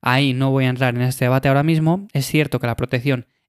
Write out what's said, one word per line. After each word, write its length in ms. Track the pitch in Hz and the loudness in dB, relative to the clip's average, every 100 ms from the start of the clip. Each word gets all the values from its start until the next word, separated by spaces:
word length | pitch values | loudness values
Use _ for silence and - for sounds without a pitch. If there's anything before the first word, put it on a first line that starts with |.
Ahí 320 | - 127 143 | -2 0 2
no 180 | 127 135 | 0 0
voy 140 | 135 131 | 2 0
a 60 | |
entrar 240 | 127 131 120 | 0 0 0
en 80 | |
este 240 | 127 131 127 | -2 0 0
debate 220 | 131 139 | 2 2
ahora 140 | 135 | 2
mismo. 460 | 151 160 156 180 202 151 | 2 2 2 0 -2 -6
Es 120 | 135 | -2
cierto 320 | 156 147 123 | 0 0 -2
que 80 | 123 | -4
la 100 | 113 | -4
protección 500 | 131 127 127 127 - _ | -4 -2 -2 -2 -4 _